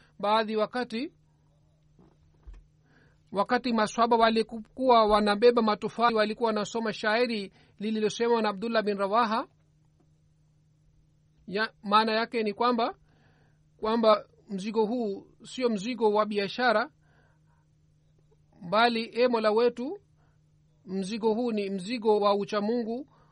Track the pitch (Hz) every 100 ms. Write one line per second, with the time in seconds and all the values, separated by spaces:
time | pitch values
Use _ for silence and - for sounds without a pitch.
0 | _ - 196 214 214 214 208 247 247 220
1 | 320 - _ _ _ _ _ _ _ _
2 | _ _ _ _ - - - _ _ _
3 | _ _ _ 185 202 247 254 226 214 -
4 | 240 233 226 226 220 226 214 - 262 233
5 | 214 208 208 202 240 240 220 208 214 -
6 | 233 226 214 214 226 214 202 233 226 -
7 | 220 226 247 226 190 _ _ - 208 214
8 | 214 - 233 233 214 196 226 226 208 196
9 | 196 214 226 226 330 _ _ _ _ _
10 | _ _ _ _ _ _ _ _ _ _
11 | _ _ _ _ - 190 220 - 202 208
12 | 220 220 226 240 214 202 233 240 247 -
13 | _ _ _ _ _ _ _ _ 220 233
14 | 220 208 - _ - 196 208 220 208 247
15 | 214 196 - _ - - 247 214 208 233
16 | 220 208 214 202 196 - 247 214 262 _
17 | _ _ _ _ _ _ _ _ _ _
18 | _ _ _ _ _ _ 175 202 240 226
19 | 226 220 247 233 214 214 240 240 262 403
20 | _ _ _ _ _ _ _ _ - 190
21 | 185 226 220 214 247 214 196 196 185 247
22 | 214 214 202 202 196 214 208 240 220 240
23 | 302 _ _